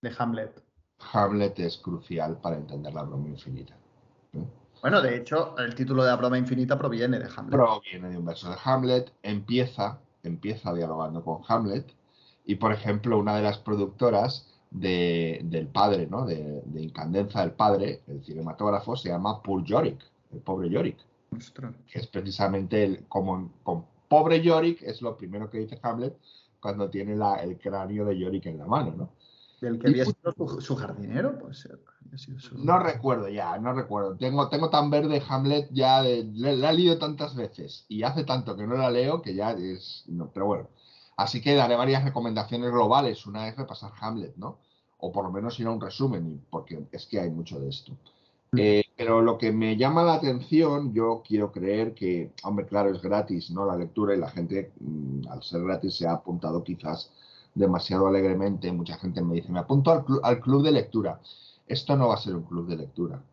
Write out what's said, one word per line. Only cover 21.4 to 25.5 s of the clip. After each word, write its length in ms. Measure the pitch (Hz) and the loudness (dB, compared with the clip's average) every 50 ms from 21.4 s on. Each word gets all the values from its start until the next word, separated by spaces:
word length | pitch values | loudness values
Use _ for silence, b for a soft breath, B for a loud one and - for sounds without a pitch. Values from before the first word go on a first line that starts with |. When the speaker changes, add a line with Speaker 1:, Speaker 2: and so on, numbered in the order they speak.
| - - _ - 135 113 104 - - _ | -10 -16 _ -14 -12 -12 -14 -16 -20 _
Speaker 2:
Que 80 | - - | -10 -10
es 80 | - | -10
precisamente 800 | - - 95 95 98 95 - 98 98 98 98 95 90 110 107 104 | -6 -8 -6 -6 -6 -2 0 0 2 2 0 -2 0 2 4 4
el, 240 | 95 95 - - _ | 4 2 -4 -8 _
como, 420 | - 98 95 98 92 92 92 87 - _ _ | -2 -2 0 0 -2 -4 -6 -10 -14 _ _
con 220 | - 87 82 - _ _ _ _ _ | -4 -4 -4 -6 _ _ _ _ _
pobre 340 | 147 151 160 165 165 160 | 6 6 8 8 4 6
Yorick, 400 | 160 170 165 160 160 170 170 - | 6 6 6 6 4 2 0 -2
es 180 | - 98 110 - | -6 -10 -10 -6
lo 160 | 120 117 110 | -6 -8 -8
primero 340 | - 101 90 95 104 107 107 | -8 -12 -10 -8 -8 -8 -8